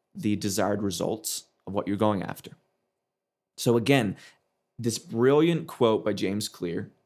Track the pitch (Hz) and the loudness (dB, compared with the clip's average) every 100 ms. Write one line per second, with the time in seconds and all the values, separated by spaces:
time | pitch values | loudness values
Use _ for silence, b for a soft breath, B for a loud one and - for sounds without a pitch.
0 | _ - 113 104 104 95 98 104 101 85 | _ -6 -2 -2 -2 0 0 0 -2 -4
1 | 85 110 - - - _ - 98 - 101 | -4 -4 -6 -10 -12 _ -8 -6 -4 0
2 | 107 104 - - - - _ _ _ _ | 0 0 -4 -10 -16 -20 _ _ _ _
3 | _ _ _ _ _ - 127 117 110 139 | _ _ _ _ _ -4 2 2 4 2
4 | 107 - B B _ _ _ - 117 110 | 2 -4 B B _ _ _ -6 -4 -4
5 | - 113 127 147 170 165 - - 117 107 | -6 2 4 6 4 2 -4 2 2 4
6 | 107 101 98 101 107 - 87 90 107 _ | 0 -2 -2 -2 -6 -6 -6 -6 -8 _